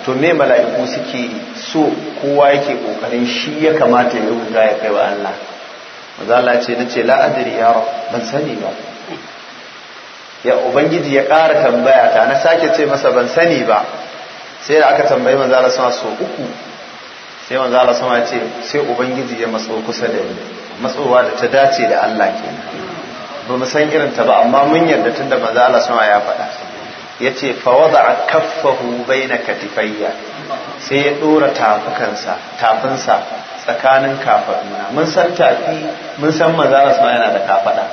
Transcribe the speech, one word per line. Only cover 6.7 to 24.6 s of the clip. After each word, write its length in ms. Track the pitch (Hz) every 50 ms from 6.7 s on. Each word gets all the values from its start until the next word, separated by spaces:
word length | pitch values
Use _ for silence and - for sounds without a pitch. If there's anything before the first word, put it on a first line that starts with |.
| 120
"Nace, 300 | 117 120 117 - 127 113
'La 100 | 117 135 - - 104
adri 240 | 101 - - 95 - -
ya 120 | 113 117
Rabb,' 400 | 117 - - - - - - -
ban 120 | - 120 113
sani 320 | - 135 143 156 143 120 104
ba." 140 | 101 92 - - - - - - - - 165 156 - - - - - - - - - - - - - - - - - - - - - - - - -
Ya 120 | 120 139
Ubangiji 580 | - - - - 143 151 151 160 175 147 143 139
ya 60 | 135 127 -
ƙara 340 | 151 160 160 160 151 151
tambaya 480 | 131 127 120 120 120 - - - 180 - -
ta, 100 | 107 113
na 140 | 131 139 135
sake 320 | - 165 165 165 165 151
ce 140 | - 156 151
masa, 240 | 143 147 139 - -
"Ban 160 | - 123 120 -
sani 340 | - 165 170 170 160 131 120
ba." 200 | 113 107 104 - - - - - - - - - - - - - - - -
Sai 160 | - - 147 156
da 80 | 151 -
aka 140 | 139 - -
tambayi 320 | - 139 127 123 127 135
Manzo 180 | 139 131 123 131
Allah 140 | 127 127 127
sama 220 | - - 127 120
so 160 | 117 - 113 113
uku. 400 | 120 - 180 - - - 131 117 117 - - - - - - - - - - - - - - - - - - -
Sai 80 | 127 131
Manzo 180 | 131 123 120 127
Allah 160 | 123 120 120
sama 240 | 123 127 127 120 120
ya 60 | 120
ce, 160 | - - 117 110 - - - -
"Sai 160 | - - 147
Ubangiji 560 | 143 117 120 117 127 127 127 131 131 120 117 113
ya 80 | 117 117
matso 280 | 110 110 107 - 110 110 107
kusa 220 | - 113 - 120 110
da 80 | -
ni." 200 | 101 92 90 90 87 - - - - - - - -
Matsowa 420 | 120 131 127 135 143 123 123 123 120 120
da 80 | -
ta 100 | - 127
dace 400 | 117 135 135 139 139 135 - - -
da 120 | - - - -
Allah 240 | - - - -
kenan. 320 | - - - - - - - - - - - - - - - - - - - - - - - 113
Ba 80 | 127
mu 100 | 127 131
san 240 | 127 - 151 151 151
irin 220 | 151 156 147 131 120
ta 80 | - 113
ba, 160 | 123 - -
amma 240 | - 120 131 135